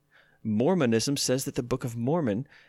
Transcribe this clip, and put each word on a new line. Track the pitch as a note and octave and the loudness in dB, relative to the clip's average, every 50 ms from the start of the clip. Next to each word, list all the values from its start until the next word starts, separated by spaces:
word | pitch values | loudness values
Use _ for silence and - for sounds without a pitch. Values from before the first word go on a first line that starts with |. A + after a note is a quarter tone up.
| _ _ _ _ _ _ _ _ - | _ _ _ _ _ _ _ _ -6
Mormonism | A2+ G#2+ G#2+ B2 D#3+ F#3+ F3+ C#3+ A#2 A2+ A2+ A2 - C#3+ | -2 0 2 2 2 2 4 4 4 4 2 2 2 0
says | C#3 - - B2+ C3+ - | 0 0 0 0 -2 -2
that | C#3 - | -4 -4
the | - B2 | -6 -4
Book | A#2+ C3 C3 - | -4 -4 -4 -4
of | B2+ A#2 | -6 -6
Mormon, | A#2 A#2 B2+ D#3 F3 D#3 A#2 G2+ G#2+ C#3 - - - - | -4 -2 -2 0 0 0 0 0 -2 -4 -6 -12 -20 -20